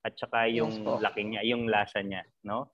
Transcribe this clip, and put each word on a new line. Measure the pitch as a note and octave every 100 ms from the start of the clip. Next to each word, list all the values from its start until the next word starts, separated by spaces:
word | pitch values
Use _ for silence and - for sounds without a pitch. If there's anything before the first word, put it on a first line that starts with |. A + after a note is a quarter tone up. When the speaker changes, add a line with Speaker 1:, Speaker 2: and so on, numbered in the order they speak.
Speaker 1:
at | A2+ -
saka | B2 A#2 A2+
Speaker 2:
Yes | A#2
Speaker 1:
yung | A2 A2
Speaker 2:
po. | G#2+ -
Speaker 1:
laki | G#2+ G#2+
niya, | G#2+ A2 A2
yung | A#2+ A#2
lasa | G#2 G2+ G#2
niya, | G2 F#2+ - _
no? | G#2 A2 C#3